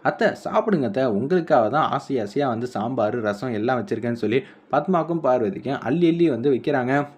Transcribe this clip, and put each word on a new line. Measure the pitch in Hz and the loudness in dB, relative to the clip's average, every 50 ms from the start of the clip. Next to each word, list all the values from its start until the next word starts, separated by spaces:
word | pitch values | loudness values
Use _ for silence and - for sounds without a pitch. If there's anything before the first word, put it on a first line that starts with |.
| - | -2
"அத்தை | 143 - - 233 - 117 | -2 0 2 0 0 0
சாப்பிடுங்க | - - - 196 214 226 233 196 151 127 | -2 -6 -2 0 0 2 2 2 2 0
அத்தை, | 107 98 127 135 123 | 0 0 0 0 0
உங்களுக்காக | 101 101 127 143 185 180 165 - 151 127 110 - | 0 0 0 0 0 0 2 4 4 4 4 4
தான் | 135 160 135 110 | 2 2 2 2
ஆசை | - 147 - - 139 120 | 0 -2 -2 -2 -2 -2
ஆசையா | 101 101 - 139 143 | -2 -2 -2 -2 0
வந்து | 127 113 113 123 | 0 -2 -2 -4
சாம்பார், | 123 - 107 107 120 131 120 107 107 120 120 | -6 -4 -4 -4 -2 0 0 0 0 0 0
ரசம் | 107 104 101 101 135 127 113 | -2 -2 -2 -2 -4 -4 -4
எல்லாம் | 104 107 127 131 120 | -2 0 0 0 0
வச்சிருக்கேன்னு" | 101 - 113 104 117 120 120 117 | -2 -4 -4 -4 -2 -4 -4 -2
சொல்லி | 110 107 117 135 135 - - - _ - | 0 0 0 0 -2 -4 -18 -20 _ -2
பத்மாக்கும் | 131 147 147 190 185 165 156 160 170 165 | -2 -2 0 0 0 0 0 -2 -4 -2
பார்வதிக்கும் | - 127 127 120 110 98 95 - 110 123 139 - | 0 2 2 2 0 -2 -4 -4 -6 -6 -6 -4
அள்ளி | - 117 147 175 170 | -4 -2 0 2 2
அள்ளி | 165 165 170 170 160 | 2 4 4 2 2
வந்து | 123 113 123 143 | 2 2 0 0
வைக்கிறாங்க. | 131 113 - 151 143 127 123 127 139 143 139 - - | 0 0 0 0 0 0 0 0 0 0 0 -4 -8